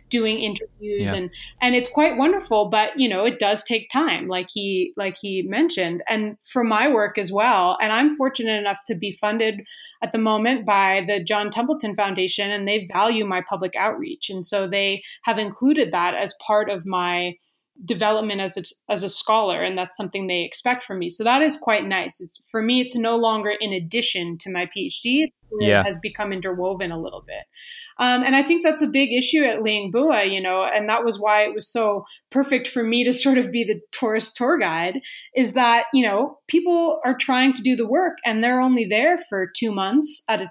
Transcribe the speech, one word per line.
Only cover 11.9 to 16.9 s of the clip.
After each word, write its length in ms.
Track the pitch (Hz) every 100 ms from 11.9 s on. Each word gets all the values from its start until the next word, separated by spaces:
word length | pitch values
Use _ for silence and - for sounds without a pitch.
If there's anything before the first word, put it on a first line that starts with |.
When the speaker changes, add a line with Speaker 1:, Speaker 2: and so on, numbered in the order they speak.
| 208
Speaker 1:
Foundation, 560 | 196 190 185 - 202
and 160 | 202 196
they 180 | 214 180
value 320 | 185 220 226
my 180 | 208 185 185
public 260 | 190 185
outreach. 560 | - 208 - - - -
And 160 | 190 175
so 220 | 202 190
they 340 | 196 196 196 - -
have 140 | - 214
included 540 | 208 202 262 302 208
that 220 | 175 175
as 200 | - 196 - -
part 240 | 214 214
of 160 | 196
my 460 | 180